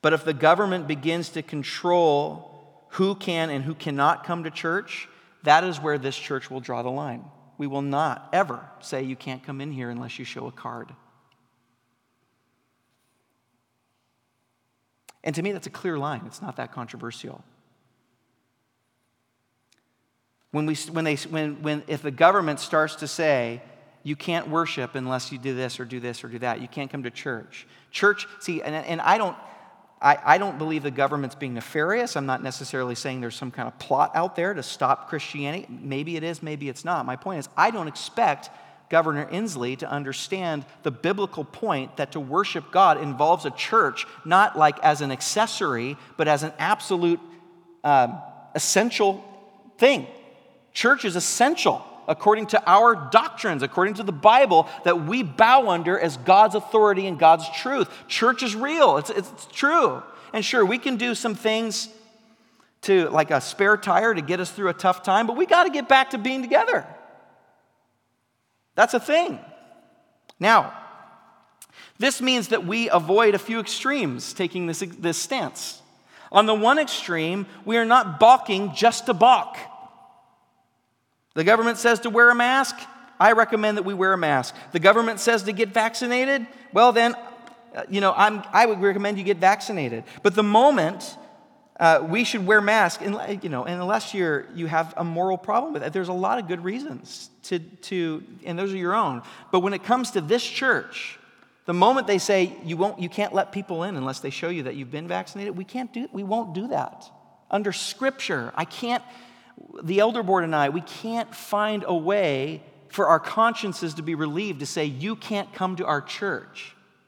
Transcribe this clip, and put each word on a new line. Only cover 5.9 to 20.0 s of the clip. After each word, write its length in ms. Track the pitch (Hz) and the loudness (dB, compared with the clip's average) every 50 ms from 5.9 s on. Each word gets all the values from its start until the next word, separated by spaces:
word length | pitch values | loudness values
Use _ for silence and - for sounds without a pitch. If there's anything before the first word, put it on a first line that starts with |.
| 147 147 | -4 -2
this 180 | 131 135 131 - | -4 -6 -8 -8
church 320 | - - 143 131 - - | -10 -8 -8 -8 -8 -10
will 100 | 131 131 | -14 -12
draw 220 | 120 - 127 120 | -10 -8 -8 -8
the 80 | 120 127 | -6 -6
line. 340 | 127 139 151 143 120 120 - - _ _ _ _ _ _ | -8 -8 -8 -8 -10 -12 -16 -20 _ _ _ _ _ _
We 80 | 143 143 | -10 -6
will 160 | 135 139 139 | -6 -4 -4
not 440 | 143 139 143 156 151 123 - - - - | -2 -2 0 0 -2 -4 -6 -10 -4 -2
ever 340 | 180 196 156 123 123 - - - - | -2 -2 -2 -4 -12 -12 -18 -20 -20
say, 240 | - - - 131 131 | -14 -10 -8 -8 -8
"You 120 | 131 131 | -8 -10
can't 280 | 127 - 139 131 127 - | -12 -10 -12 -12 -12 -12
come 180 | - 139 135 | -14 -12 -12
in 100 | 139 151 | -10 -10
here 200 | 147 131 127 120 | -10 -10 -10 -10
unless 260 | 120 120 123 120 - - | -10 -10 -12 -12 -14 -14
you 80 | 131 | -14
show 220 | - - 127 127 123 | -14 -14 -14 -14 -14
a 40 | |
card." 440 | 123 - - 117 120 117 113 - 127 _ _ _ _ _ _ _ _ _ _ _ _ _ _ _ _ _ _ _ _ _ _ _ _ _ _ _ _ _ _ _ _ _ _ _ _ _ _ _ _ _ _ _ _ _ _ _ _ _ _ _ _ _ _ _ _ _ _ _ _ _ _ _ _ _ _ _ _ _ _ _ _ _ _ _ _ _ _ _ _ _ _ - - _ - | -16 -14 -14 -14 -14 -14 -16 -18 -20 _ _ _ _ _ _ _ _ _ _ _ _ _ _ _ _ _ _ _ _ _ _ _ _ _ _ _ _ _ _ _ _ _ _ _ _ _ _ _ _ _ _ _ _ _ _ _ _ _ _ _ _ _ _ _ _ _ _ _ _ _ _ _ _ _ _ _ _ _ _ _ _ _ _ _ _ _ _ _ _ _ _ -20 -20 _ -10
And 120 | - 151 | -8 -6
to 80 | 165 170 | -6 -6
me, 80 | 202 | -6
that's 160 | 202 185 - - | -8 -8 -12 -16
a 20 | |
clear 280 | - - - 190 165 147 | -18 -10 -8 -8 -6 -6
line. 240 | 139 147 147 117 - | -6 -6 -8 -10 -12
It's 160 | 110 - - | -16 -18 -16
not 140 | 196 196 - | -16 -14 -12
that 160 | - 123 117 | -12 -12 -12
controversial. 720 | - 131 120 113 - 117 120 117 113 - - - - - - _ _ _ _ _ _ _ _ _ _ _ _ _ _ _ _ _ _ _ _ _ _ _ _ _ _ _ _ _ _ _ _ _ _ _ _ _ _ _ _ _ _ _ _ _ _ _ _ _ _ _ | -12 -14 -14 -14 -14 -14 -14 -14 -14 -14 -16 -18 -18 -18 -20 _ _ _ _ _ _ _ _ _ _ _ _ _ _ _ _ _ _ _ _ _ _ _ _ _ _ _ _ _ _ _ _ _ _ _ _ _ _ _ _ _ _ _ _ _ _ _ _ _ _ _